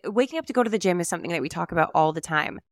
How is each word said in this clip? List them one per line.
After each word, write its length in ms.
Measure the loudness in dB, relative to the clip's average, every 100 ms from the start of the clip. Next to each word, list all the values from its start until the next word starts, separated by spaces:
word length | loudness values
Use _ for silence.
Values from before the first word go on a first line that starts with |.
| -2
waking 340 | 0 0 -2
up 60 | -2
to 80 |
go 100 | 0
to 60 | 2
the 100 | 2
gym 220 | 2 2
is 80 | 0
something 220 | -4 -4
that 100 | -4
we 80 | -4
talk 220 | -4 -2
about 200 | 0 2
all 200 | 4 2
the 80 | 0
time. 380 | -2 -2 -2 -6 -16